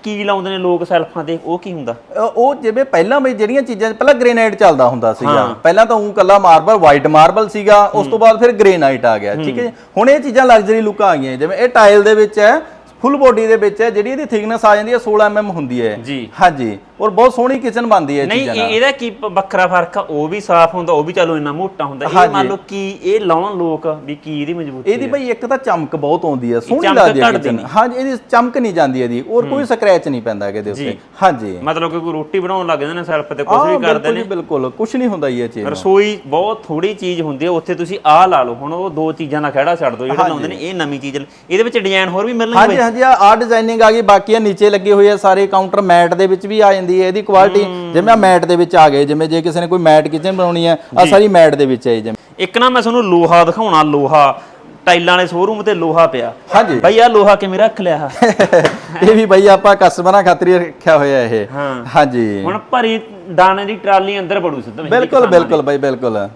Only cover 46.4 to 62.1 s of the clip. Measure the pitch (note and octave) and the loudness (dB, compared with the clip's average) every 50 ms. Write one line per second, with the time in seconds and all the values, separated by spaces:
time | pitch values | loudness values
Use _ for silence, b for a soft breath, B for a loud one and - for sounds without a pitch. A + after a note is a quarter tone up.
46.4 | G3 G3 G#3+ G#3+ G#3+ G3 G3 F#3+ F#3 F3 F3+ F#3 F#3 F#3 F#3 G#3+ G3+ - G3 F#3 | -4 -6 0 2 4 4 4 2 0 -2 0 0 0 0 -2 -4 -4 2 4 4
47.4 | F#3+ G3+ F#3 G3+ G3+ F#3 F3+ F3+ F3 E3+ D#3+ E3 F#3 A3 A3+ A3+ G3 F#3+ F#3 - | 4 4 4 0 0 0 -6 -10 -10 -4 -2 0 2 4 2 4 4 4 4 2
48.4 | E3+ E3 F3 E3+ F3 E3 F#3 E3+ D#3 D3+ C#3 C#3 C#3+ C#3 D3+ D3+ D#3+ D#3 D#3+ E3 | 2 0 0 0 0 2 4 4 4 6 4 2 0 0 0 -4 -2 -2 -2 -2
49.4 | D#3+ F3 D3+ F3 F3 E3 F3+ F#3 E3+ D#3+ D3+ D#3 D3+ D#3 D#3 D#3 D#3 F#3+ F#3+ F#3 | -2 -2 -4 -4 -4 -2 -2 0 4 4 4 4 2 0 -6 -4 -4 -4 -2 -2
50.4 | F3+ F3 E3+ E3+ E3+ E3+ E3 D3+ B B B2+ - D#3 D#3 G3+ G3 G#3 G#3 F#3+ F3 | -2 -2 0 -2 0 0 -2 -2 B B 2 2 4 4 6 4 4 4 6 6
51.4 | E3 D#3 D3 C#3+ C#3+ C3 C3 A#2 - B2+ A#2 A2+ G#2+ A2+ A2 b b b b - | 4 4 4 2 0 0 0 -2 0 -2 -2 -2 -4 -8 -10 b b b b -8
52.4 | F#3 F#3+ - A#3 B3 B3+ B3+ B3 G#3+ A3+ A#3 A#3+ A3+ F#3+ F3+ E3+ E3 D#3+ F3 E3+ | -8 -6 -2 0 0 2 2 0 -2 0 -2 0 0 2 2 2 4 4 4 4
53.4 | E3+ D#3+ F3+ G#3 A3+ G#3 E3+ D#3 D#3 D3+ D3 D3 C#3 C3+ D#3 D3+ C#3+ C#3 - B | 4 2 0 -4 -2 0 2 2 2 2 0 0 0 2 4 4 4 4 0 B
54.4 | B B B B B - - - - F#3 F3 E3+ E3+ F3 F3+ F3+ F3+ E3 F3 E3+ | B B B B B -20 -20 -4 0 2 2 2 2 2 2 2 0 -2 -2 -2
55.4 | F#3 G#3 A3 G#3 G3 G#3+ G3+ F3 E3+ D#3+ D#3 E3 E3 D#3 - B2+ A#2 A#2 - - | -2 -2 -4 -4 -2 -4 -2 -2 -2 0 2 2 2 2 2 -4 -6 -6 -10 -14
56.4 | - - - G3+ A3+ F#3+ D3 A#2 - F3+ G#3+ A3 A#3 A#3+ A3+ G#3+ G3 G#3 G3+ G3 | -14 2 2 2 2 2 0 2 2 2 4 6 4 6 6 4 6 6 4 2
57.4 | G3+ F#3+ F#3 F#3 G#3+ A3 A3 - G3 F3 D#3 D3 D#3 C3+ - - A#3+ A3+ G3 - | 0 -6 0 0 0 0 0 -2 -4 -2 -2 -2 -4 -8 -2 0 0 0 2 0
58.4 | G3+ - - E3+ D#3 - - - - - D#3+ E3 F3+ G3+ A3 G#3+ A3 G3 F#3+ F#3+ | 0 2 4 2 2 2 -4 -6 -14 -14 -4 0 2 4 4 4 4 4 4 4
59.4 | G3+ G3+ G3 F#3+ G3 G3+ G3+ G3 G3 F3 - - F3 F3+ F#3+ G3+ F#3 F3+ E3+ - | 6 6 4 6 4 2 4 4 4 2 2 2 0 2 2 4 4 2 0 2
60.4 | F#3 F3 F#3 F3 F3 D#3+ C#3+ - - F3 D#3+ D3 C#3+ C#3+ C#3 C3 A#2+ A2 A#2 A2 | 2 2 2 2 0 -4 -10 -4 0 2 2 4 2 2 0 0 0 0 -2 -4
61.4 | G2+ G2+ C3 C#3 C#3+ C#3 C3 B2 A#2 B2+ A#2 D#3 D3 C3+ | -4 -4 -8 -8 -8 -6 -8 -8 -12 -2 0 2 2 2